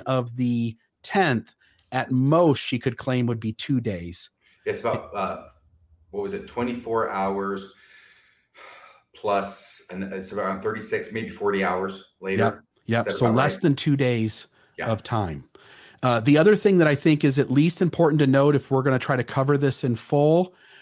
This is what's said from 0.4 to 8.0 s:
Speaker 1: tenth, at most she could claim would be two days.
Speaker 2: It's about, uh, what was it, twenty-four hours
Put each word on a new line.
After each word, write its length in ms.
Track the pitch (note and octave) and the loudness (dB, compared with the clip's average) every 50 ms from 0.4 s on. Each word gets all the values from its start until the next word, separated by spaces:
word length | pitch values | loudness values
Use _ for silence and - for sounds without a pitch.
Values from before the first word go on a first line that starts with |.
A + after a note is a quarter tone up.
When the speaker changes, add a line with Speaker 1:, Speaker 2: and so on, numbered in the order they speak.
| B2+ A#2+ A#2+ A#2+ A#2 A#2 A2+ _ _ _ _ _ - | -2 0 0 0 -2 -4 -6 _ _ _ _ _ -12
Speaker 1:
tenth, 500 | - - G3 F#3 D#3 B2 G#2+ - - - _ _ _ _ _ _ - | -4 0 2 2 2 2 0 -2 -6 -20 _ _ _ _ _ _ -6
at 200 | - C3 A#2 - | -4 -4 -4 -2
most 480 | C3 B2+ C3 C#3 D3+ E3+ F3+ D#3+ C3+ - | 0 0 2 4 4 4 4 4 2 2
she 180 | - - C3 A#2+ | -2 -4 -6 -4
could 200 | - C3 A#2+ - | -4 -4 -6 -4
claim 280 | - C3+ B2+ B2+ A#2+ | -6 -4 -2 0 0
would 140 | A#2 A#2+ A2+ | -2 -2 -4
be 120 | G#2+ A2 | -6 -8
two 300 | A2 - - - C#3 B2+ | -8 -8 -4 -2 -2 -2
days. 480 | A2+ A2+ G2 F2 E2+ F2 E2+ - - - _ _ _ _ _ _ - | -2 -4 -6 -6 -8 -10 -12 -12 -14 -16 _ _ _ _ _ _ -6
Speaker 2:
It's 160 | - - - | -6 -6 -4
about, 280 | - A2+ - - - - - | -4 -4 -4 -4 -8 -10 -8
uh, 320 | G2+ F#2+ F#2 - - - - _ _ _ _ _ _ _ _ _ _ _ _ | -6 -6 -6 -6 -10 -14 -20 _ _ _ _ _ _ _ _ _ _ _ _
what 100 | - G2+ | -8 -8
was 120 | G2+ G2 F#2+ | -6 -6 -6
it, 140 | G2 - - | -8 -10 -10
twenty-four 640 | - A#2+ A#2+ A#2+ A#2 - - A2+ A2+ A2+ A2 - | -6 -4 -4 -4 -4 -8 -6 -4 -2 -2 -2 -2
hours 640 | G2+ G2 F#2+ G2 G2 G2 G2 G2 G2 F#2+ - - - _ _ _ - - | -2 -2 -2 -2 -2 -2 -4 -4 -6 -6 -8 -14 -20 _ _ _ -20 -20